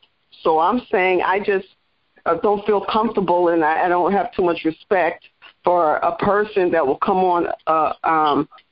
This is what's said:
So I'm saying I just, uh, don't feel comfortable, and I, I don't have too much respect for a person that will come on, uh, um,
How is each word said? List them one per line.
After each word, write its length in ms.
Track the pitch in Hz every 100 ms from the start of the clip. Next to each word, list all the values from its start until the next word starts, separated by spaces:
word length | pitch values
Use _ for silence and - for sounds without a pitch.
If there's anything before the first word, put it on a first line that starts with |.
| _ _ _ -
So 180 | 180 160
I'm 220 | 170 247 -
saying 300 | 190 185 185
I 160 | - 190
just, 280 | 208 190 - _ _ _ _ _ -
uh, 100 | 165
don't 300 | 214 202 202
feel 160 | 202 196
comfortable, 640 | 220 226 214 175 175 175
and 140 | 170
I, 220 | 156 160 175
I 20 |
don't 240 | 175 170
have 200 | 202 175
too 100 | -
much 220 | 175 160 160
respect 600 | 160 - 190 170 - - _ - _
for 340 | - 175 156 143
a 180 | 170 170
person 560 | 202 202 208 202 180
that 140 | 165 139
will 120 | 151
come 200 | - 190
on, 300 | 185 175 - - -
uh, 260 | 160 151 -
um, 460 | - 160 151 143 151 - _